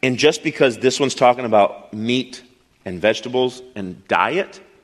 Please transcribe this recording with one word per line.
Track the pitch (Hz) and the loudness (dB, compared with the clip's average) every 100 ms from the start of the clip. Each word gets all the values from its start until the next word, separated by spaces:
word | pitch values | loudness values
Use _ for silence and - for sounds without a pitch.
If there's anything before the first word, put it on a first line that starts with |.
And | 131 120 | -2 2
just | 143 160 | 2 2
because | 165 - 139 107 | -6 0 0 2
this | 127 123 | -2 0
one's | 135 - | -4 2
talking | 123 123 | 2 4
about | 123 107 98 - - | 2 4 2 0 -14
meat | 107 113 127 123 - _ _ _ _ | -8 -4 -2 -4 -14 _ _ _ _
and | - 90 | -12 -2
vegetables | 104 110 123 127 127 123 - | 0 0 -4 -2 -2 -4 -16
and | 107 95 90 _ | -12 -12 -14 _
diet | 87 98 165 - - - _ | 0 0 -2 -6 -12 -20 _